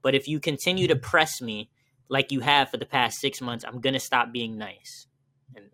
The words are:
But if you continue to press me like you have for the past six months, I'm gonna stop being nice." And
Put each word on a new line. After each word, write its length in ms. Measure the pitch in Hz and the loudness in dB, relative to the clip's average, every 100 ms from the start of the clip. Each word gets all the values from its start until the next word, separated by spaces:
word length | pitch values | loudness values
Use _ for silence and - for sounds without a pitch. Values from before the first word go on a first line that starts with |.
But 120 | 135 | 2
if 140 | 135 147 | 2 0
you 120 | 151 | -4
continue 460 | 160 139 180 185 180 | -4 -2 0 2 2
to 80 | 139 | 2
press 440 | - 165 160 - | 4 2 2 -2
me 300 | 117 107 107 _ _ _ - | -8 -8 -10 _ _ _ -2
like 220 | 135 - | 0 0
you 100 | 135 | 0
have 300 | 127 143 127 | 4 4 4
for 60 | 117 | -2
the 80 | - | -2
past 320 | 135 117 - | 0 0 0
six 200 | 135 - | -4 -4
months, 240 | 123 117 117 | -8 -8 -10
I'm 140 | 123 | -4
gonna 200 | 135 131 | -2 -2
stop 320 | - 127 120 | 0 0 2
being 260 | 120 113 107 | -2 -2 -6
nice." 480 | 101 - - - - _ _ _ _ 104 | -12 -14 -20 -20 -20 _ _ _ _ -20
And 140 | 104 | -16